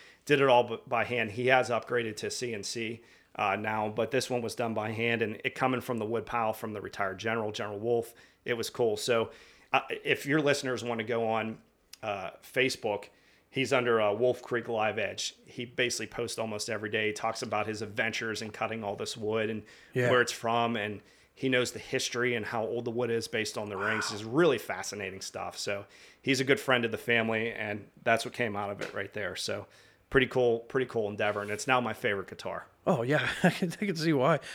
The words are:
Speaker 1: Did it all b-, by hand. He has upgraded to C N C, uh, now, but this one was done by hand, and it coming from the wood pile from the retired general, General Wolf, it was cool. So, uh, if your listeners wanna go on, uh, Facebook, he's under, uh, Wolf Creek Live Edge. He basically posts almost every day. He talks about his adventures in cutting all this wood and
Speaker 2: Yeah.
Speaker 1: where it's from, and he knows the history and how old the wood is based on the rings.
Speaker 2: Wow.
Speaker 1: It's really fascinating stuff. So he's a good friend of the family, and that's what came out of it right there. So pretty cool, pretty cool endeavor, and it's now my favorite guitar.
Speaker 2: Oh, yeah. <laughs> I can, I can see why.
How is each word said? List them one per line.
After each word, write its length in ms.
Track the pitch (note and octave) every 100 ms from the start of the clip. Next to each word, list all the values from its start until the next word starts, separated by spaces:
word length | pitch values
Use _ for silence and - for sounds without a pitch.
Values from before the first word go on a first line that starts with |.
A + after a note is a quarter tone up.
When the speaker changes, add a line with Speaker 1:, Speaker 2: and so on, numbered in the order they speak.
| - - -
Speaker 1:
Did 140 | C#3+
it 80 | C#3
all 160 | A#2+
b-, 140 | A2+ A2 -
by 180 | A#2+
hand. 280 | A2 A#2+ A2
He 140 | G#2 B2
has 220 | C3 A#2+
upgraded 460 | A2+ - A#2+ A2+ G#2+
to 120 | G#2
C 240 | - B2
N 80 | G#2+
C, 380 | G2 A#2+ A2 A2+ - - _
uh, 220 | - G#2 G2+
now, 320 | G#2+ G#2+ G#2+
but 220 | A2 A2+
this 180 | C3 -
one 120 | B2
was 120 | A2+
done 200 | - A#2
by 180 | A2 G#2+
hand, 300 | A2 A#2 A#2
and 180 | G#2+ A2
it 100 | C3 -
coming 240 | C3 B2
from 180 | - A#2
the 60 |
wood 200 | G#2+ A2+ G#2+
pile 260 | A#2 A2
from 200 | G#2+ A2
the 80 | G#2+
retired 380 | F#2+ - G2 F#2
general, 320 | A2+ A2+ G#2+
General 280 | G#2 G#2+ G#2
Wolf, 340 | A2+ A#2 A#2 - - _
it 100 | -
was 160 | A#2 -
cool. 260 | - A#2 C3+
So, 340 | - A#2 A2 - - - -
uh, 80 | - - A#2
if 200 | - B2+ C#3+
your 140 | D3+
listeners 440 | C#3+ C#3+ C3 A#2
wanna 200 | A#2+ A#2
go 220 | A2 A#2 A2+
on, 300 | A2 A2 A2 _ _ _ -
uh, 280 | A2 G2+ F#2 -
Facebook, 600 | - C3 C3 - A2 G#2 - _ _ _ _
he's 220 | C3+ B2
under, 280 | C3 A#2+ A2+
uh, 120 | G#2
Wolf 280 | G#2 B2 A#2+
Creek 260 | - A#2+ A#2
Live 300 | A2 G#2+ G#2+
Edge. 360 | G2 G2+ - - -
He 180 | -
basically 420 | A#2+ - B2 A#2 A2
posts 320 | - A#2 -
almost 320 | A2 G#2 -
every 200 | G#2+ G#2+
day. 180 | A2 G#2+
He 40 |
talks 300 | G#2+ A2+ -
about 240 | A#2 G#2+ G#2+
his 160 | G#2
adventures 580 | G#2 G#2 A2 A2 A2+ G#2
in 100 | A2
cutting 340 | - A2 A2+
all 100 | G2+ F#2+
this 200 | G#2+ A#2+
wood 340 | G#2+ A2 A2
and 120 | A2 - - -
Speaker 2:
Yeah. 160 | B2+ B2
Speaker 1:
where 100 | B2
it's 120 | A#2+
from, 440 | - A2+ A#2 A#2 A#2
and 240 | G#2 G2+ - _ _
he 140 | - C3+
knows 220 | B2+ A#2+
the 60 | G#2+
history 560 | - C3 - A#2+ B2
and 100 | A#2+ G2+
how 160 | A#2+
old 200 | G#2+ A#2
the 60 | A#2+
wood 200 | A#2 A#2+
is 160 | A#2 G#2+
based 300 | A2+ G#2 A#2
on 120 | G#2
the 60 | G2
rings. 340 | G#2 A2 G#2+
Speaker 2:
Wow. 40 | G#2
Speaker 1:
It's 80 |
really 340 | A2 C#3 E3+ A#2
fascinating 640 | - F#2 F#2+ G2+ F#2+ F#2+
stuff. 340 | - G2 F#2 -
So 300 | - G2+ G2+ - - -
he's 180 | C3 C3
a 40 |
good 160 | C3 C3+
friend 240 | - B2
of 60 | A2+
the 80 | G#2+
family, 520 | - A#2 A2 A2 A2+
and 340 | G#2+ G#2+ G#2 G2+ -
that's 220 | A#2 A2+ B2
what 80 |
came 220 | - A#2 G2+
out 120 | G2+
of 100 | G2
it 100 | G2+
right 200 | G#2 G2
there. 220 | G#2+ F#2 F2+
So 300 | - G#2 G#2 - - _ -
pretty 160 | C#3 B2
cool, 320 | C3 A#2+ A#2
pretty 260 | - C3+ B2
cool 220 | A#2 G#2
endeavor, 320 | G#2 G#2+ G#2
and 100 | G#2
it's 160 | G#2 -
now 120 | B2+
my 120 | A#2
favorite 320 | A2 A2+ G2 F#2
guitar. 380 | - F#2+ F2 - _ -
Speaker 2:
Oh, 160 | C#3+
yeah. 260 | B2 D3 B2 -
<laughs> 60 |
I 60 | F#3
can, 220 | - E3+ -
I 60 | G3+
can 100 | D#3+
see 160 | D#3+
why. 280 | C#3+ C#3 D3+ -